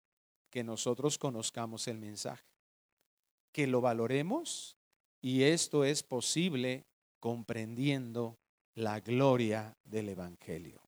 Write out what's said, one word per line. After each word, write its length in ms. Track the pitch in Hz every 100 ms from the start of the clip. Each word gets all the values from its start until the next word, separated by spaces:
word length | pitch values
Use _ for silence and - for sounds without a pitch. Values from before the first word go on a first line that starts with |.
| _ _ _ _ _
que 120 | 127
nosotros 540 | 113 113 127 120 147 147
conozcamos 680 | 143 113 110 - 117 113 -
el 100 | 110
mensaje, 480 | 107 104 131 135 _ _ _ _ _ _ _ _ _ _ _
que 120 | - 139
lo 140 | 123
valoremos, 960 | 120 117 117 135 165 294 330 - - - _ _ _ _
y 220 | 127 131
esto 420 | 135 170 - 147 135
es 180 | 147
posible 800 | - 127 - 151 180 135 127 131 - _ _ _
comprendiendo 1200 | 117 120 113 113 110 117 139 139 123 113 117 117 _ _ _ -
la 240 | 107 107
gloria 800 | 107 123 135 123 113 107 110 -
del 260 | - 110 104
evangelio. 720 | 92 87 85 - 80 - -